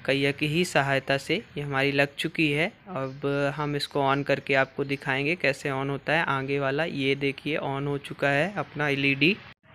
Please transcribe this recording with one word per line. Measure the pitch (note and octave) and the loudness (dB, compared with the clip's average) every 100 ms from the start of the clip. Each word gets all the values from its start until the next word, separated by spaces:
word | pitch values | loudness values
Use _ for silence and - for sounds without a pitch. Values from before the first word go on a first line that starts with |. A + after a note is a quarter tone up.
| - | -2
कैया | C#3 C#3 | 2 2
की | C#3 D3+ | 0 0
ही | D#3 F3+ | 0 2
सहायता | D3+ C#3 C3+ - C#3 | 2 4 0 2 -2
से। | - E3+ A#3 - | 0 -4 -4 -8
ये | |
हमारी | C#3+ C3+ C#3 | -4 0 2
लग | C#3 C#3+ - | 2 0 0
चुकी | E3 E3 D#3 | -6 0 0
है। | C#3+ F3+ - - | 0 -2 -6 -10
अब | F3 C3+ C3+ C#3+ C#3 C#3+ C#3+ | -6 -6 -4 -2 0 0 -2
हम | D3 D3 | -4 -2
इसको | - D3 C3+ C#3 | -4 0 2 2
on | |
करके | C#3 C#3 - | 2 -2 2
आपको | C3+ C3+ - | 2 2 -2
दिखाएंगे | C#3 C#3 - C3 C#3+ F3+ | -4 -4 -2 -2 0 0
कैसे | C#3 C#3 D3 | 0 0 -4
on | C3+ C#3 | -4 -2
होता | C#3 - | -4 0
है | D#3 E3 | 0 2
आगे | C3+ C3+ C#3 | 0 0 0
वाला। | C3+ C#3 E3+ | 0 0 -2
ये | C#3 C3+ C#3 | -2 0 0
देखिए | C#3 C3 C#3+ D#3 | 0 -2 -4 -4
on | C#3+ C3+ C#3+ | -2 -2 -2
हो | C#3+ | -4
चुका | - - C#3+ | -6 -2 2
है | C#3 E3+ G3+ | 2 2 -2
अपना | C#3 D3 D3 | -8 -2 0
एलईडी। | C#3 C#3 C#3 D3+ G#3 - - _ | 2 2 4 2 2 -4 -20 _